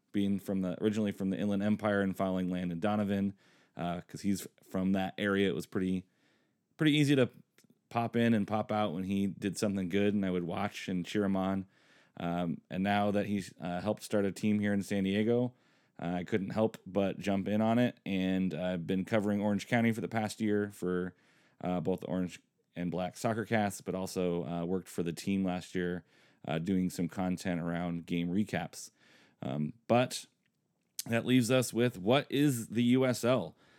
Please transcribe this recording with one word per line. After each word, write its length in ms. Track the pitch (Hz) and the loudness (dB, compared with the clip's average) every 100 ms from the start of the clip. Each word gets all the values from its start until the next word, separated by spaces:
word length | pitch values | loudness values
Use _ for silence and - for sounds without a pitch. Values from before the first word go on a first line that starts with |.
| _ | _
being 260 | 104 101 98 | 0 2 0
from 220 | - 95 | 0 -2
the, 160 | 90 - | -2 0
originally 300 | 107 104 104 | 0 0 -2
from 180 | - 98 | -2 -2
the 80 | - | -2
Inland 240 | 104 101 | 0 0
Empire 380 | 104 104 107 101 | 0 0 2 2
and 160 | 95 90 | 0 0
following 340 | 95 92 92 | -2 0 -2
Landon 300 | 90 90 85 | -2 -4 -2
Donovan, 540 | 104 107 98 101 98 - _ _ _ - | 0 0 0 0 0 -4 _ _ _ -6
uh, 260 | 87 87 - | -4 -4 -8
'cause 140 | - | -4
he's 260 | 101 95 - _ - | -2 -2 -4 _ -8
from 220 | 95 95 | -2 2
that 220 | 98 92 - | 2 0 -2
area. 300 | 101 98 98 | 0 2 2
It 60 | |
was 120 | 85 - | 0 -4
pretty, 380 | 101 92 92 - _ _ _ _ _ _ - | -2 0 -2 -6 _ _ _ _ _ _ 0
pretty 200 | 156 151 | 2 4
easy 200 | 143 135 | 4 4
to 140 | 120 - _ _ _ _ - | 2 -2 _ _ _ _ -6
pop 260 | 117 117 | -4 0
in 200 | 120 117 | 2 4
and 120 | 110 98 | 4 2
pop 240 | 107 104 | -2 0
out 220 | 107 107 | 0 0
when 120 | 82 | -2
he 220 | 92 98 98 | 0 0 0
did 300 | - 101 85 | -2 -4 0
something 320 | 107 98 90 | 0 0 0
good, 240 | 98 101 | 2 2
and 120 | 101 | 2
I 60 | 95 | 0
would 140 | 90 | -2
watch 440 | 85 98 101 - - | -2 -2 -4 -4 -4
and 160 | 90 82 | -4 -2
cheer 180 | 107 | 0
him 120 | 98 95 | 2 2
on. 300 | 95 95 95 _ _ - _ - | 0 -2 -4 _ _ -20 _ -8
Um, 400 | 87 87 87 - - | -4 -2 -2 -4 -6
and 120 | 90 | -2
now 280 | 98 101 104 | 2 2 2
that 140 | 101 101 | 2 0
he's, 260 | 101 87 - | -2 -4 -8
uh, 200 | 87 90 | -6 -4
helped 220 | 104 104 | -2 -4
start 240 | - 104 98 | -2 0 0
a 60 | |
team 280 | 90 107 104 | 0 0 2
here 140 | 104 | 2
in 80 | 101 | 0
San 220 | 95 101 | 0 0
Diego, 500 | 95 104 110 120 123 - _ _ _ - | 0 2 2 2 0 -4 _ _ _ -8
uh, 60 | 85 | -4
I 180 | 90 | -4
couldn't 260 | 85 107 98 | -2 -2 -2
help 280 | 98 110 - 95 | 0 0 -2 -4
but 320 | 95 98 - | 0 0 0
jump 300 | 95 98 95 | -2 0 0
in 120 | 107 | 2
on 180 | 110 117 | 4 4
it, 200 | 123 - - | 2 -2 -4
and 480 | 95 92 92 92 | 0 0 2 0
I've 320 | 78 90 90 82 | -2 -2 -4 -2
been 180 | 95 | -2
covering 360 | 87 110 101 101 | 0 0 2 0
Orange 260 | 104 101 - | 0 -2 0
County 240 | 120 117 | 2 2
for 100 | 110 | 0
the 80 | 85 | -4
past 320 | 110 107 - | -4 -4 -2
year 300 | 107 104 104 | 0 2 0
for, 420 | 101 90 90 90 - _ _ _ - | -4 -2 -2 -4 -8 _ _ _ -8
uh, 180 | 87 90 | -4 -2
both 220 | 85 90 | 0 -2
the 40 | - | -2
Orange 340 | 90 90 - _ _ _ 85 | -2 -4 -6 _ _ _ -6
and 120 | 87 | -4
Black 280 | 82 90 - | -2 -4 -4
Soccer 280 | 117 113 | -2 -2
Cast, 400 | 101 113 101 - | 0 0 0 -2
but 120 | - 92 | -6 -4
also, 480 | 95 92 90 85 | -4 -2 0 0
uh, 200 | 73 85 | -2 -4
worked 220 | 85 92 - | -2 -4 -4
for 160 | - | -4
the 100 | 85 | -4
team 320 | 80 98 98 | -4 -2 0
last 300 | 95 90 - | 0 -2 -4
year, 300 | 92 90 90 - _ _ _ - | -4 -2 -4 -10 _ _ _ -6
uh, 140 | 80 | -4
doing 280 | 87 92 90 | 0 0 0
some 200 | - 85 | -2 -4
content 520 | - 90 90 92 85 | -2 -2 -2 -2 -2
around 460 | 85 85 87 85 82 | -2 -2 -2 -4 -2
game 220 | 87 87 | -2 0
recaps. 640 | 95 104 87 85 - - _ _ - _ - | 0 0 -2 -6 -10 -18 _ _ -20 _ -10
Um, 300 | - 71 76 - - | -6 -4 -4 -4 2
but 380 | 120 127 - - _ _ _ _ _ _ - - | 2 2 -4 -12 _ _ _ _ _ _ -12 -2
that 200 | 117 113 | 0 4
leaves 240 | 127 113 | 4 6
us 220 | 131 120 | 4 2
with, 260 | 110 120 95 | 2 0 0
what 280 | 95 139 - | 2 2 2
is 380 | 139 147 120 107 | 2 2 2 -2
the 160 | 113 | 2
U 200 | 120 127 | 4 4
S 200 | 131 117 | 4 2
L? 320 | 117 127 82 - _ | 2 2 0 -10 _